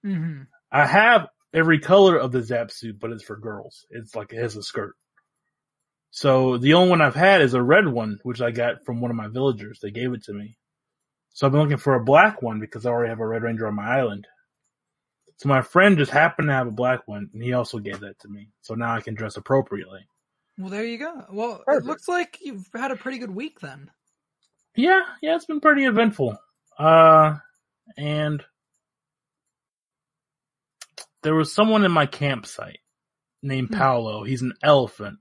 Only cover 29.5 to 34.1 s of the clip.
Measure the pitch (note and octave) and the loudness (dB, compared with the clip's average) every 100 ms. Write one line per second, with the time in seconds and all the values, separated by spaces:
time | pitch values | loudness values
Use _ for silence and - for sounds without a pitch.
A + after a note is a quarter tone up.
29.5 | _ _ _ _ _ _ _ _ _ _ | _ _ _ _ _ _ _ _ _ _
30.5 | _ _ _ - - - _ D#3 D#3 D3+ | _ _ _ -20 -20 -20 _ -2 0 0
31.5 | - A3 A3 F#3+ E3 C#3+ - C#3+ B2+ G2+ | 0 2 4 4 2 0 -2 -4 -4 -10
32.5 | - - - _ _ _ _ _ _ C#3 | -16 -16 -18 _ _ _ _ _ _ -8
33.5 | C3 A2+ - C3+ B2 A2+ | -6 -4 0 0 0 -4